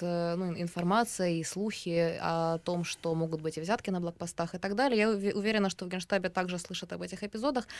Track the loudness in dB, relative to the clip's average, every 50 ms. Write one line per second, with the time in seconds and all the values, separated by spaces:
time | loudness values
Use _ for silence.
0 | -2 0 0 0 0 0 0 0 -2 -2 -2 -2 -4 -4 -2 0 2 4 6 4
1 | 4 2 0 0 0 2 2 0 -2 -2 -4 -2 -2 -2 -4 -4 -4 0 2 2
2 | 2 2 2 0 -2 0 0 2 2 2 0 0 -2 -2 -2 -2 -2 -4 -6 -4
3 | -2 -2 0 0 0 0 -2 -4 -4 -4 -4 -4 -2 0 -2 0 0 -2 -2 0
4 | 0 -2 -4 -6 -8 -8 -2 -2 -4 -2 -2 -4 -4 -2 2 4 4 4 6 6
5 | 4 4 4 2 2 0 0 0 0 2 4 4 4 2 0 -2 -6 -6 -4 -6
6 | -2 0 0 0 0 0 0 0 -2 0 -2 -4 -6 -6 -8 -8 -8 -8 -8 -8
7 | -8 -8 -8 -6 -8 -6 -6 -2 0 0 0 0 -2 -4 -10 -12